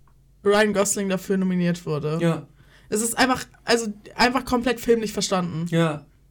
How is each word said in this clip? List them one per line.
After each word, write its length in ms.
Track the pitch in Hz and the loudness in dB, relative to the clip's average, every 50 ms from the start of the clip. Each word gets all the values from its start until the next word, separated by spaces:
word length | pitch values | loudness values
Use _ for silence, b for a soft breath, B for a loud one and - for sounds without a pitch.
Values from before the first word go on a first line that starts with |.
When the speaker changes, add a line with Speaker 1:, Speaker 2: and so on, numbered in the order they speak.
| _ _ _ _ _ _ _ _ - | _ _ _ _ _ _ _ _ 0
Speaker 1:
Ryan 300 | 202 202 208 214 214 202 | 2 4 4 4 2 2
Gosling 360 | 196 202 196 - 208 202 196 | 0 0 0 0 -2 -2 -2
dafür 280 | 190 185 185 - 196 190 | -2 -2 -2 -2 0 0
nominiert 480 | 190 185 180 180 175 175 175 175 - | 0 0 0 2 2 0 0 -2 -4
wurde. 340 | 165 156 147 156 151 156 165 | -6 -4 -4 -4 -4 -2 0
Speaker 2:
Ja. 260 | 170 170 160 - - - b b b b b b b b | 0 0 0 -2 -4 -12 b b b b b b b b
Speaker 1:
Es 120 | - 214 | -4 -2
ist 160 | 226 226 - - | -2 -2 0 2
einfach, 280 | 247 254 254 - - - - - _ | 2 2 2 0 -4 -10 -18 -8 _
also 220 | - 233 233 233 214 208 - - - - | 0 0 2 0 -2 -8 -10 -14 -10 -2
einfach 300 | - 220 247 254 262 262 | 2 2 2 2 0 -2
komplett 340 | - 254 254 240 254 240 233 | -2 -2 0 0 0 -2 0
filmlich 340 | - - 233 226 220 214 - | 2 2 2 2 0 -2 -4
verstanden. 520 | 208 190 - 196 185 175 175 175 156 165 170 | -4 -4 -2 0 -2 -2 -2 -4 -6 -4 0
Speaker 2:
Ja. 360 | 170 165 165 160 147 151 - - _ _ _ _ | 0 2 2 2 0 -4 -10 -18 _ _ _ _